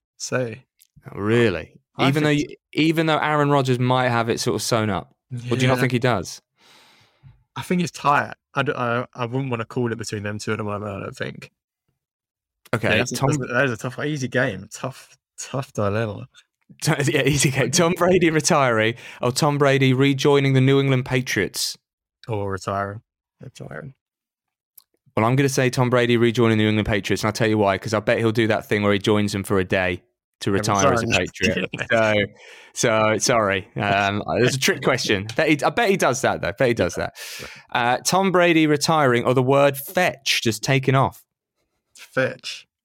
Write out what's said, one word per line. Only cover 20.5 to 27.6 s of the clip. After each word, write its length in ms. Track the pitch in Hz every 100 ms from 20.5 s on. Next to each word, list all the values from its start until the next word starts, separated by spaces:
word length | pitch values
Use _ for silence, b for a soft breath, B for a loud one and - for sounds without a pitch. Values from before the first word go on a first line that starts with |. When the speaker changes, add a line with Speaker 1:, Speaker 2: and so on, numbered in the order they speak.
Speaker 2:
the 80 | 135
New 180 | 131 139
England 260 | 135 131 127
Patriots? 720 | 131 127 - 87 - - - _ _ _ _ -
Speaker 1:
Or 220 | 107 101
retiring. 500 | 95 - 101 98 110 _ _ _ -
Retiring. 520 | - - - 156 147 - _ _ _ _ _ _ _ _ _ _ _ -
Speaker 2:
Well, 80 | 110
I'm 100 | 131
gonna 140 | 139
say 200 | 139 127
Tom 220 | 131 123
Brady 260 | 123 120 117
rejoining 400 | 120 113 113 110
the 60 |
New 60 | 107
England 180 | 107 104
Patriots, 340 | 104 - 98
and 60 | 110
I'll 60 |
tell 140 | 104 113
you 100 |
why, 180 | 107